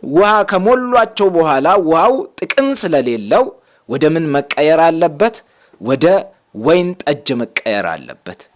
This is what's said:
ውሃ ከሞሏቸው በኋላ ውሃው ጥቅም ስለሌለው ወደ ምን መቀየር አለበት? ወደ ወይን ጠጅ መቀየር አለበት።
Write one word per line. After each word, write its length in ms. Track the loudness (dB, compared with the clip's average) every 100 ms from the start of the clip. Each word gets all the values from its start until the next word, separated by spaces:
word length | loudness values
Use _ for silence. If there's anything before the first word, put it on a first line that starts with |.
| 0
ውሃ 220 | 2 4 2 0
ከሞሏቸው 800 | 0 2 0 2 0 0 0 0
በኋላ 380 | 2 0 2 2 2
ውሃው 360 | 2 2 2 0 -6 -10
ጥቅም 320 | -6 -2 0 0
ስለሌለው 720 | 0 0 0 -4 0 0 0 -6 _ _ -10
ወደ 140 | -2 0
ምን 160 | 0 -2
መቀየር 500 | -4 -4 -2 2 4
አለበት? 540 | 2 2 -2 0 -2 -2 _ _ _ _
ወደ 240 | -4 0 2 2 -2 _ _ -6
ወይን 340 | 0 0 0 -6
ጠጅ 280 | -6 -4 -4 -6
መቀየር 500 | -6 -6 -4 -4 -4
አለበት። 520 | -8 -12 -20 -18 -20 -20